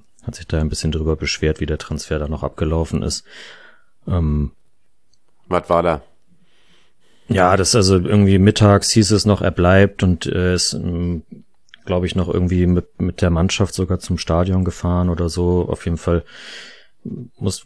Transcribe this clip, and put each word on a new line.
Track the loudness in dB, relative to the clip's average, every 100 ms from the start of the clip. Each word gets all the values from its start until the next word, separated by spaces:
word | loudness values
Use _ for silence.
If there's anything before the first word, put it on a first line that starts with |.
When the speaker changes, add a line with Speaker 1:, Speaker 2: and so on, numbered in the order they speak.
| -14 _
Speaker 1:
hat | -14 -14
sich | -6
da | -4
ein | -2
bisschen | -4 -4
drüber | -2 -2 -4
beschwert, | -4 -4 -2 -2
wie | -4
der | -6
Transfer | -8 -10 -6 -6
da | -6
noch | -6
abgelaufen | -8 -6 -4 -2 -2 -4
ist. | -4 -8 -12 -20 -20 -20 -20 -20 -20 _ -4
Ähm, | -2 0 0 -4 -8 _ _ _ _ _ _ _ _ -4
Speaker 2:
Was | -4 0
war | 2
da? | 2 -2 -6 _ _ -20 -20 -20 -20 -20 _ _ -20 -14 -4
Speaker 1:
Ja, | 2 4 4
das, | 2
also | 2 4 4
irgendwie | 4 4 6 6
mittags | 4 6 6 6 4
hieß | 2 4
es | 2 2
noch, | 2
er | 0
bleibt | 2 4 6 4 2
und, | 0 0 -2
äh, | -2 0
ist, | 0 -2
ähm, | -4 -6 -4 -4 -6 -10 -20 -20 _ _ -16
glaub | -4 -2
ich, | -2 -2
noch | -2
irgendwie | 0 0 2 2
mit, | 2 -2 -6
mit | -6 -2
der | 0
Mannschaft | 2 0 0 -2
sogar | -2 -4 -4
zum | -4 -6
Stadion | -2 -2 0 0
gefahren | -2 -2 -2 0 0
oder | -2 -4
so. | -2 0 0 -2
Auf | -4
jeden | -6 -4
Fall | -2 -2 -4 -14 -20 -20 -20 -20 -20 _ -14 -14 -16 -8
muss, | -6 -6